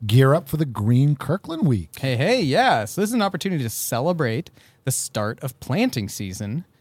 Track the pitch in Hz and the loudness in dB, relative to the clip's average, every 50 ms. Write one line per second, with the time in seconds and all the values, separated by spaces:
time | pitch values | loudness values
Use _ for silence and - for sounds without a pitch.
0 | 117 104 107 127 135 135 143 165 175 - - 151 160 143 113 107 104 110 120 123 | -2 4 6 6 6 6 6 4 2 -2 -4 -2 -2 -2 -2 0 2 2 4 4
1 | 139 147 147 - - - 151 196 - - 330 320 320 156 127 98 85 - - - | 4 4 2 0 -2 -2 -4 -4 -4 -6 -4 -2 0 0 0 0 -2 -6 -10 -6
2 | - 135 127 110 135 190 247 262 202 139 131 190 254 262 170 120 104 98 - - | -4 -2 0 0 2 2 2 2 2 2 2 2 4 4 2 2 0 -2 -4 -2
3 | 202 208 240 240 208 196 190 165 - 196 185 156 127 113 - - - - - 117 | -2 0 0 0 0 0 -2 -4 -4 -2 -2 -2 -2 -4 -4 -6 -6 -4 -2 0
4 | 127 170 180 165 151 117 110 123 175 - - _ _ _ _ _ _ - 131 - | 0 0 0 0 0 0 0 -2 -4 -8 -12 _ _ _ _ _ _ -4 -4 -4
5 | - - - 113 104 104 113 - - 135 123 _ - - 127 180 240 262 - 127 | -6 -6 -4 -4 -2 -2 -4 -6 -8 -10 -10 _ -8 -4 -2 0 0 0 0 -2
6 | 104 95 - - 104 95 92 92 104 101 110 156 180 - _ _ | -4 -6 -6 -8 -8 -8 -8 -6 -6 -6 -6 -8 -8 -10 _ _